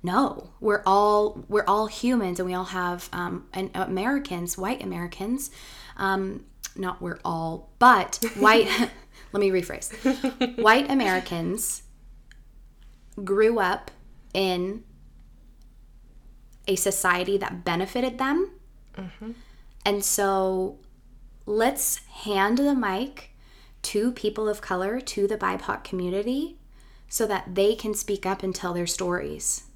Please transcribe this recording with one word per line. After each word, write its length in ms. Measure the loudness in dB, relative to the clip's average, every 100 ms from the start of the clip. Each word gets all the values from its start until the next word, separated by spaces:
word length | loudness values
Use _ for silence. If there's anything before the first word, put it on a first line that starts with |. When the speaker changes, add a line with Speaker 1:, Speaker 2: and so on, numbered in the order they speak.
Speaker 1:
No, 480 | 0 2 2 -2 -16 -4
we're 220 | 0 2
all, 600 | 4 6 6 4 2 -2 -2
we're 160 | 0 2
all 200 | 2 0
humans, 520 | 0 2 2 0 -2
and 80 | -4
we 80 |
all 100 | -4
have, 440 | -4 -4 -2 -4 -8
um, 320 | -8 -6 -6 -8
and 160 | -8 -6
Americans, 840 | -4 -2 -2 0 -2 -4 -6 -6 -4
white 240 | -4 -4
Americans, 680 | -6 -6 -8 -6 -4 -4 -6 -14 -20 -20 -18 -4
um, 480 | -2 0 -2 -8 -14 -16 -14 -8
not 240 | -8 -6
we're 200 | -8 -6
all, 460 | -6 -4 -4 -8 -12 6
but 440 | 6 6 2 -2 -2
Speaker 2:
<laughs> 60 | 4
Speaker 1:
white, 320 | 6 6 4
<laughs> 640 | 0 -2 -4 -20 -20 -6
let 80 | 0
me 80 | 2
rephrase. 1080 | 2 -2 -8 -10 -2 0 0 -2 -2 -4 4
Speaker 2:
<laughs> 40 |
Speaker 1:
White 280 | 6 6 4
Americans 920 | 2 2 0 -2 -4 -4 -4 -6 -8 -12 -20 -20 -20 -20 -20 -20 -20 -20 -20 -20 -20 -18 -12
grew 380 | 0 4 4 4
up 320 | 2 0 -6 -20 -20 -20 -6
in 500 | 0 0 0 -2 -6 -14 -20 -20 -20 -20 -20 -20 -20 -20 -20 -20 -20 -20 -20 -20 -20 -20 -10 -2
a 100 | 0
society 600 | 0 0 2 2 2 0
that 260 | -2 -4
benefited 540 | -2 -2 -2 -2 -4 -2
them. 320 | 0 0 -2 -6 -20 -20 -20 -14
Speaker 2:
Mm-hmm. 360 | -14 -12 -14 -14 -20 -20 -20 -4
Speaker 1:
And 200 | -2 0
so 720 | 0 2 2 4 2 0 -2 -6 -20 -20 -20 -20 -20 -16 -2
let's 520 | 2 2 2 -2 -4 -8 -12
hand 340 | -2 2 4 4
the 160 | 4
mic 560 | 2 0 -2 -4 -8 -20 -20 -20 -20 -20 -12
to 300 | -4 0 0
people 360 | 0 -4 -2 -2
of 120 | -2
color, 400 | -4 -2 -2 -2
to 260 | -4 0 0
the 100 | 2
bipoc 480 | -2 -2 -4 -6
community, 720 | -6 -4 -2 -2 -2 -2 -4 -10 -20 -20 -20 -20 -8
so 180 | -2 0
that 280 | 0 -2
they 200 | 4 4
can 200 | 4 -2
speak 300 | -4 -2 -2
up 180 | -2 -2
and 120 | -4
tell 180 | -4 -4
their 140 | -2 -2
stories. 760 | -2 -2 -2 -4 -6 -4 -4 -8